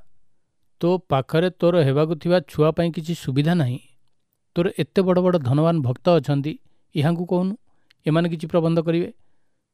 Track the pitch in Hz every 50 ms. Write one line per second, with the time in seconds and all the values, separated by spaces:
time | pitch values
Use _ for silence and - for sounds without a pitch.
0 | - - - - - - _ _ _ _ _ _ _ _ _ - - 170 185 180
1 | - - 147 135 131 - - 160 175 185 175 - 175 170 175 175 151 135 135 143
2 | 156 160 175 147 - 170 175 180 - - - - 151 156 156 - 170 170 156 175
3 | 156 165 170 - - 147 131 139 147 160 175 180 143 120 123 - - - _ _
4 | _ _ _ _ _ _ _ _ _ _ - 170 170 202 - - 156 - - -
5 | 185 185 180 180 180 185 180 175 135 117 135 147 156 165 170 165 139 120 127 -
6 | - 180 175 160 131 - 143 143 139 156 - - _ _ _ _ _ _ - 165
7 | 139 160 170 165 180 175 185 180 185 190 208 - _ _ _ _ _ _ _ _
8 | - 160 151 165 170 175 165 160 175 156 - 175 160 165 165 170 156 170 165 170
9 | 175 214 - _ _ _ _ _ _ _ _ _ _ _